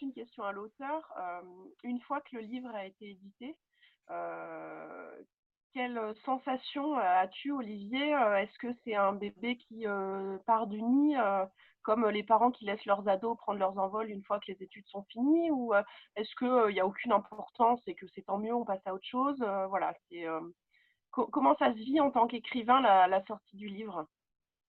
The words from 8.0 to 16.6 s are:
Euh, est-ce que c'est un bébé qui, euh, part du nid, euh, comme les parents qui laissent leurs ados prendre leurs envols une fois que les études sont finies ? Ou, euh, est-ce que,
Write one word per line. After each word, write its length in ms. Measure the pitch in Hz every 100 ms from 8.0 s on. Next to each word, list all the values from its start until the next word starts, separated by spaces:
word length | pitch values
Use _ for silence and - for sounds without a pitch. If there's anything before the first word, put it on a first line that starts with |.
| 294 294
Euh, 220 | 220 202
est-ce 200 | 208 -
que 160 | 240 240
c'est 140 | - 202
un 160 | 196
bébé 460 | 202 202 202 233 247
qui, 280 | _ 226 220
euh, 520 | 202 190 190 190 190 -
part 200 | 226 220
du 160 | 214
nid, 340 | 226 262 294 277
euh, 280 | 208 196 190 - _ _
comme 260 | - 220 220
les 160 | 208
parents 260 | 208 220 240
qui 140 | 254
laissent 200 | 202 214 220
leurs 200 | 202 202
ados 280 | 196 226 233
prendre 200 | - 202
leurs 180 | 190 196
envols 320 | 190 214 220
une 120 | 202
fois 140 | 196 202
que 100 | -
les 100 | 190
études 240 | 190 214 -
sont 160 | 202 196
finies ? 380 | 226 269 330 339
Ou, 220 | 269 240
euh, 80 | 202 214 - - -
est-ce 180 | 214
que, 320 | - 247 254